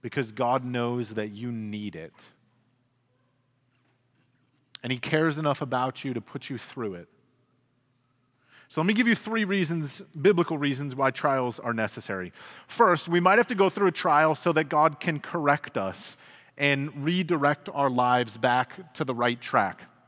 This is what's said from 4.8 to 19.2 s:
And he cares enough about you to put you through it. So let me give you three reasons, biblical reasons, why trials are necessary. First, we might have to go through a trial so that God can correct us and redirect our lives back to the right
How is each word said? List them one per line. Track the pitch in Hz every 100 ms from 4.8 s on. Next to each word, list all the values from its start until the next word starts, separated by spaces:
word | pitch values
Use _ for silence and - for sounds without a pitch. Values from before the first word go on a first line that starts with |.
And | 120
he | 127
cares | - 156 160 147
enough | 151 139
about | 139 123 131 -
you | 143
to | 120
put | - 135 -
you | 127
through | - - 110 90
it. | 87 _ _ _ _ _ _ _ _ _ _ _ _ _ _ - _
So | -
let | 170
me |
give | 214 233
you | 220
three | - 220
reasons, | 208 196 160 165 147 - - 156
biblical | 143 180 170 156
reasons, | 143 131 143 131
why | 135
trials | 127 151 135 123 113
are | 123
necessary. | 113 107 - - 98 90 - - - -
First, | - 226 170 -
we | 175
might | 180 208
have | 233
to | 202
go | 190
through | - 196
a |
trial | 160 180 147 160
so | 151 180
that | 160 147
God | 156 156 147
can | - 156
correct | - 170 143 147 - -
us | 95 92 - - - - _ -
and | 143 139 147 147
redirect | 143 180 170 165 143 147 -
our | 143 139
lives | 123 123 123 120 110
back | 127 123 127 - 180
to | -
the | 131
right | 120